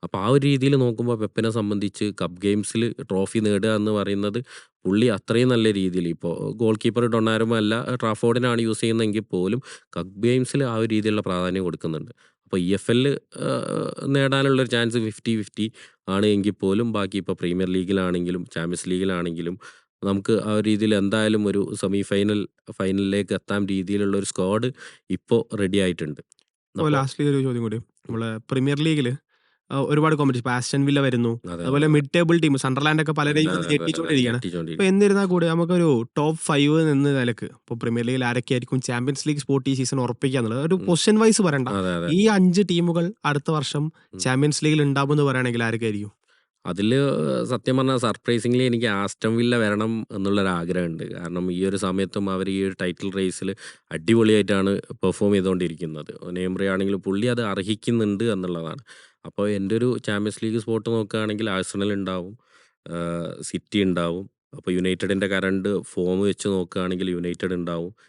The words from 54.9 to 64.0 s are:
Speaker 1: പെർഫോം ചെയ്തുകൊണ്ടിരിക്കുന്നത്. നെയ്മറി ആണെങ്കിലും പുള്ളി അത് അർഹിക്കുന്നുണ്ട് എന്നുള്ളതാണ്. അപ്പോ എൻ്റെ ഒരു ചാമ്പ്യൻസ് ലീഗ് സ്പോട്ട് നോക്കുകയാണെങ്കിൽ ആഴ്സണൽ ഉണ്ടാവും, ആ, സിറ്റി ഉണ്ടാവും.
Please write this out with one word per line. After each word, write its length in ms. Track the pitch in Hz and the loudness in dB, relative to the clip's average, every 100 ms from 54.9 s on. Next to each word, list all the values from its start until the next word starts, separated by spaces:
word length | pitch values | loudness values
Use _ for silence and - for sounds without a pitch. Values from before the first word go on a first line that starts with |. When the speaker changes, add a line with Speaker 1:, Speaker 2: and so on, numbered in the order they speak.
Speaker 1:
പെർഫോം 400 | - 95 87 101 | -4 -2 0 2
ചെയ്തുകൊണ്ടിരിക്കുന്നത്. 1040 | 101 92 92 87 80 85 78 73 - 90 90 | 2 2 0 -2 -4 -8 -10 -12 -14 -10 -6
നെയ്മറി 300 | 92 92 98 | -4 -2 -2
ആണെങ്കിലും 360 | 95 98 98 | 0 0 -2
പുള്ളി 240 | 95 98 117 | -2 0 0
അത് 160 | 120 | 0
അർഹിക്കുന്നുണ്ട് 840 | 113 98 95 107 - 117 107 101 | -2 -4 -4 -4 0 0 2 0
എന്നുള്ളതാണ്. 600 | 117 98 90 85 80 - - - - _ - | 0 -2 -4 -6 -6 -10 -16 -20 -20 _ -16
അപ്പോ 220 | - 101 | -4 -2
എൻ്റെ 280 | 101 98 110 | -2 -2 0
ഒരു 220 | 123 117 | 0 -2
ചാമ്പ്യൻസ് 460 | - 104 104 - | -2 -2 -2 -4
ലീഗ് 160 | 113 113 | -4 -4
സ്പോട്ട് 300 | 110 113 107 | -2 -4 -2
നോക്കുകയാണെങ്കിൽ 600 | 113 104 113 107 107 110 | -2 -2 -4 -4 -4 -2
ആഴ്സണൽ 440 | 95 92 98 101 | -2 -4 -4 -2
ഉണ്ടാവും, 400 | 101 95 92 87 110 _ _ _ _ - | -2 -4 -6 -8 -14 _ _ _ _ -12
ആ, 120 | 85 85 85 82 - | -6 -4 -4 -6 -10
സിറ്റി 420 | - 92 _ 104 | -8 -8 _ 0
ഉണ്ടാവും. 460 | 95 87 | 2 2